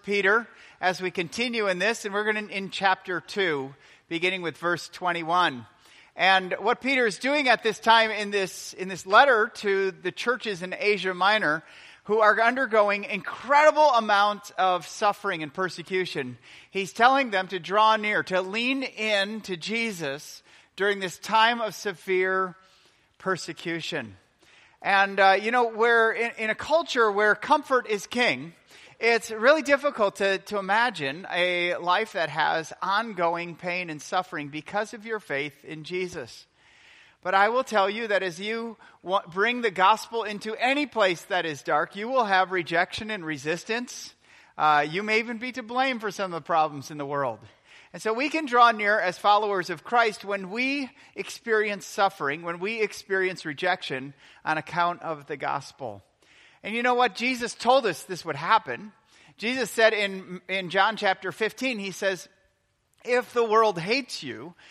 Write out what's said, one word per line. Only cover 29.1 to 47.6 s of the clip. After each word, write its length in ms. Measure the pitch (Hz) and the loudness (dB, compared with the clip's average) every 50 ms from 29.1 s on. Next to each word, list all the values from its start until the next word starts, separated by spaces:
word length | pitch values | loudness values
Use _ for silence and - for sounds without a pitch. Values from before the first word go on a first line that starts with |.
| 233 220 - - | 2 2 0 -4
really 320 | 220 220 220 269 311 320 | -4 2 4 4 6 4
difficult 540 | 240 277 285 269 294 285 - 233 208 196 - | 4 2 2 2 2 0 0 0 0 0 0
to, 200 | - 196 196 190 | 0 0 0 0
to 220 | 180 - - 208 202 | -2 -4 -6 -6 -4
imagine 680 | 190 190 202 226 240 254 196 165 143 135 139 175 196 - | -2 0 2 2 2 0 -2 -4 -4 -6 -6 -6 -8 -6
a 440 | - 175 180 180 180 175 175 175 170 | -2 0 0 0 0 0 0 -2 -2
life 360 | 123 175 175 180 208 220 - | -2 0 0 0 0 0 -2
that 160 | - 185 160 151 | -4 -4 -4 -2
has 420 | 147 160 151 156 160 160 160 - - - | 0 0 2 2 2 0 -2 -6 -10 -8
ongoing 760 | 175 185 196 214 233 233 202 180 170 170 170 170 175 175 160 | -4 -2 -2 -2 -2 -4 -2 0 0 0 0 -2 -6 -8 -10
pain 320 | - 175 180 175 185 180 170 | -10 -8 -6 -6 -6 -6 -8
and 140 | 151 143 | -10 -12
suffering 460 | - - 196 185 175 - 180 156 143 143 | -8 -4 -2 -2 -2 -2 -6 -8 -8 -8
because 440 | 147 156 - - - 208 220 208 | -10 -12 -10 -6 -4 -6 -4 -6
of 140 | 240 214 208 | -8 -14 -10
your 140 | 233 220 214 | -8 -8 -8
faith 440 | - - 143 139 147 147 143 _ - | -6 -4 -4 -4 -4 -6 -10 _ -16
in 200 | - 160 156 151 | -14 -14 -14 -10
Jesus. 600 | 156 180 185 185 175 175 160 120 110 - - - _ _ _ _ _ _ _ _ - - - - _ _ _ | -8 -6 -6 -6 -6 -8 -10 -14 -14 -16 -20 -20 _ _ _ _ _ _ _ _ -20 -20 -20 -20 _ _ _
But 120 | - 180 190 | -4 2 4
I 140 | 196 202 220 | 4 4 4
will 160 | 240 254 254 | 4 0 0
tell 240 | - 214 208 190 202 | 0 2 2 2 2
you 200 | 208 226 233 208 | 0 -2 -2 0
that 140 | 202 185 | 0 0
as 160 | 190 185 156 175 | 0 -2 -6 -6
you 380 | 202 214 226 226 233 233 214 - - - - _ | -6 -6 -6 -6 -6 -10 -12 -16 -20 -20 -20 _
wa-, 200 | - 175 190 202 - | -4 -2 -2 -2 -2
bring 360 | 170 160 190 208 233 240 247 | -2 -2 0 0 0 0 0
the 80 | 233 214 | -2 -2
gospel 540 | 160 185 185 196 220 214 - - 233 226 202 | 2 4 4 4 4 4 0 -6 -6 -6 -4
into 300 | 214 208 202 - 214 220 | -4 -6 -8 -8 -8 -4
any 280 | - 226 254 277 294 294 | -2 0 0 2 0 -2
place 380 | 233 - 226 202 190 170 - | -2 0 2 2 2 2 0
that 240 | - - 196 180 165 | -4 -4 -2 -2 -2
is 160 | 165 147 131 | -2 -4 -6
dark, 340 | - 160 151 151 160 - - | -2 0 0 0 0 -2 -6
you 100 | 202 214 | -8 -6
will 200 | 240 262 262 226 | -2 0 0 2
have 260 | 202 190 185 190 180 | 4 4 4 4 2
rejection 580 | 190 180 160 135 165 170 180 - - - 214 214 | 0 -4 -2 0 2 2 2 0 -2 -8 -8 -8
and 140 | 220 196 165 | -8 -8 -6
resistance. 880 | 156 156 131 135 151 175 170 - - 220 240 247 - - - - - - _ _ _ - - - _ _ - | -8 -8 -6 -4 -4 -4 -4 -4 -6 -6 -6 -6 -8 -12 -14 -16 -18 -20 _ _ _ -20 -20 -20 _ _ 0
Uh, 260 | 151 151 151 147 147 | 2 4 4 4 2
you 160 | 156 160 190 | 0 -2 -4
may 180 | 214 214 214 226 | -2 0 0 0
even 180 | 233 240 233 214 | 0 -2 -6 -8
be 120 | 247 254 | -10 -10
to 100 | 233 254 | -10 -10
blame 380 | 226 214 247 254 262 269 254 220 | -10 -4 -2 -2 0 0 -2 -4
for 100 | 220 202 | -6 -6
some 240 | 170 - 196 185 170 | -6 -4 -6 -4 -6
of 80 | 160 | -6
the 40 | 139 | -4
problems 440 | - 170 160 156 156 147 139 127 - | 0 2 2 2 2 0 -6 -12 -10
in 80 | 156 147 | -10 -10
the 80 | 143 | -8
world. 320 | 139 147 143 135 120 110 101 - - _ _ | -4 -2 -2 -2 -2 -4 -6 -12 -20 _ _